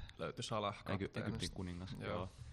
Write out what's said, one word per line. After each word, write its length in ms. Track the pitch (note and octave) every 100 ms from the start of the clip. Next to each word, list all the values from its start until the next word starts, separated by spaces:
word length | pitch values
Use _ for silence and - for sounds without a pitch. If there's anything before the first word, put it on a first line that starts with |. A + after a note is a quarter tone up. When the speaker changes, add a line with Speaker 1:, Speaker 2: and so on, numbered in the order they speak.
| - -
Speaker 1:
löytyi 260 | E2+ -
Salah 320 | A#2 A2 G#2 G2 -
Speaker 2:
Egy-, 80 | G2
Egyptin 280 | G2 -
Speaker 1:
kapteenista. 320 | G#2 F2+ F#2 -
Speaker 2:
kuningas, 400 | F#2 F2 F#2 G2
Speaker 1:
Joo. 100 | G#2
Speaker 2:
joo. 200 | F2 F#2+ - -